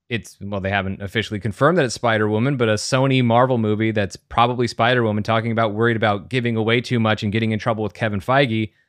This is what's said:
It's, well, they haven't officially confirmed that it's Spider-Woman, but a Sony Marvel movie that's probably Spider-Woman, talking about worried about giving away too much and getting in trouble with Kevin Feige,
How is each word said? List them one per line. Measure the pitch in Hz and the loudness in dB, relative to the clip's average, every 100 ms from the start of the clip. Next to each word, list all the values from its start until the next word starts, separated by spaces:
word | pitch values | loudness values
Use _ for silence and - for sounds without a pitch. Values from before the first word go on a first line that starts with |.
| _ | _
It's, | 117 - - | -8 -8 -16
well, | 101 101 | -10 -6
they | 95 | -2
haven't | 101 95 98 | -2 -2 -6
officially | 101 113 104 107 | -4 -4 -4 -6
confirmed | 110 - 143 180 | -6 0 2 2
that | |
it's | 127 | 0
Spider-Woman, | - 120 110 107 107 127 139 | 0 0 2 2 0 0 0
but | 113 | 0
a | |
Sony | 107 - 131 135 131 | 0 0 0 2 2
Marvel | 120 117 131 123 | 4 4 4 2
movie | 107 107 110 | 0 0 0
that's | 107 98 - | 0 -4 -6
probably | _ - 120 123 117 | _ 0 2 2 -4
Spider-Woman, | - 117 127 113 104 | 0 2 2 2 0
talking | 104 113 113 | 0 -2 0
about | 110 113 | 0 0
worried | 104 117 110 | 0 0 2
about | 107 101 78 | 0 0 -4
giving | 131 120 113 | -2 -2 0
away | 110 120 | 0 0
too | - 123 | 0 0
much | 110 110 | 2 0
and | 107 | 0
getting | 110 113 | 0 -2
in | 110 | -2
trouble | 127 110 | -2 -4
with | 104 | -6
Kevin | - 113 101 | -4 -4 -4
Feige, | - 131 139 110 107 _ | 0 2 2 0 -4 _